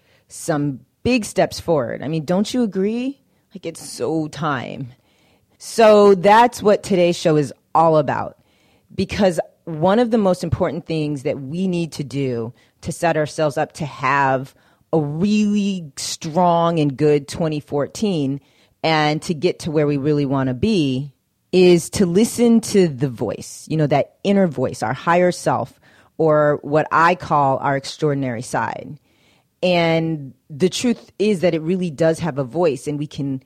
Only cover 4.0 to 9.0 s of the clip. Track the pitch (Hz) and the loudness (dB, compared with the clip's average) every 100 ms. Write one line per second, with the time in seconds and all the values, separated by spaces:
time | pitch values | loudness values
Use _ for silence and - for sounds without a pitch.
4 | - 160 151 143 156 131 50 - 127 - | -4 -2 -4 -6 -4 -4 -6 -10 -14 -16
5 | _ _ _ _ _ _ - - 220 214 | _ _ _ _ _ _ -6 4 6 8
6 | 202 196 196 220 240 - 202 196 - 190 | 8 6 6 6 6 2 2 2 2 2
7 | 175 175 175 151 135 - _ 156 165 156 | 2 2 2 2 0 -4 _ 2 4 4
8 | 135 110 101 - _ _ _ _ _ - | 2 -2 -6 -12 _ _ _ _ _ -6